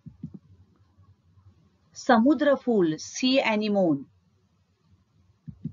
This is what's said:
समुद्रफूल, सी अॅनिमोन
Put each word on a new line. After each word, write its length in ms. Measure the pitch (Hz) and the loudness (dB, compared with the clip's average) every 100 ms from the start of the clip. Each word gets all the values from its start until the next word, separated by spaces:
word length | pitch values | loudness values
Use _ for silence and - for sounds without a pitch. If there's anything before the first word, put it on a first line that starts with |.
| - - - - _ _ _ _ _ _ _ _ _ _ _ _ _ _ _ - | -20 -20 -20 -20 _ _ _ _ _ _ _ _ _ _ _ _ _ _ _ -6
समुद्रफूल, 1000 | - 226 262 311 285 269 247 214 165 156 | 0 4 4 2 2 0 0 0 0 -2
सी 380 | - - 254 269 | -8 -4 0 0
अॅनिमोन 680 | 233 214 214 202 175 139 - _ _ _ _ _ _ _ _ _ _ _ _ _ - - - | 0 -2 -2 0 0 0 -6 _ _ _ _ _ _ _ _ _ _ _ _ _ -20 -14 -14